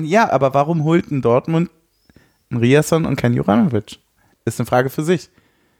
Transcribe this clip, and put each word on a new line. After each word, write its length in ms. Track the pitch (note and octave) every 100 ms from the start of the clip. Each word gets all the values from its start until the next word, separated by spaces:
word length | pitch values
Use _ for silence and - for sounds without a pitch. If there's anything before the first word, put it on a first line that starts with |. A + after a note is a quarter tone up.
ja, 300 | D3+ G3+ A3+
aber 220 | C3+ C#3
warum 300 | C3+ D3 E3+
holt 280 | D3+ E3+ -
ein 100 | C#3+
Dortmund 480 | B2 A#2+ - E3 E3+ _ _ _ _ _ _ _ -
einen 100 | B2
Riasson 460 | A#2+ C#3+ D#3 E3 D#3+
und 100 | C#3
keinen 200 | A#2+ B2
Juranovic? 640 | D3+ G#3+ G3 A2+ - - _ _ _ _ -
Ist 140 | -
eine 60 | A#2+
Frage 220 | B2+ C3
für 140 | -
sich. 260 | D#3 F3 - _ _ _ _